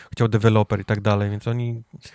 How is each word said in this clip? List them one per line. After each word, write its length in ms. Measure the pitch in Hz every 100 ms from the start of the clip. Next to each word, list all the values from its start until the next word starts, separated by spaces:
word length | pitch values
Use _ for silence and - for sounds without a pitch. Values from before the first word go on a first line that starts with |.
| -
chciał 160 | - 117
deweloper 540 | 107 113 107 104 101
i 40 | 98
tak 160 | 104
dalej, 280 | 104 101 101
więc 180 | 104 117
oni 360 | 120 120 113 - - -